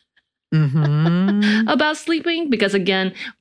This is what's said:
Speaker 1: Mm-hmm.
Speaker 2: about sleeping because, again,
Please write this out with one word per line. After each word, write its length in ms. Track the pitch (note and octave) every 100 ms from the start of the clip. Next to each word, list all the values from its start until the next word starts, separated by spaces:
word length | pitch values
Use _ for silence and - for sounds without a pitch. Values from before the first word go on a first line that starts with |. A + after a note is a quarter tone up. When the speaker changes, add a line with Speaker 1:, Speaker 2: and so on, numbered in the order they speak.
| _ _ _ _ _
Speaker 1:
Mm-hmm. 1120 | D#3 C#3+ D3+ D3 D3 E3 F3 G3 G#3 G#3 G#3+ A3+
Speaker 2:
about 300 | B3+ D4+ D#4
sleeping 500 | - D#4+ E4+ E4 D#4
because, 220 | A3 G3
again, 380 | G3 F#3 F#3+ F#3 - B3 -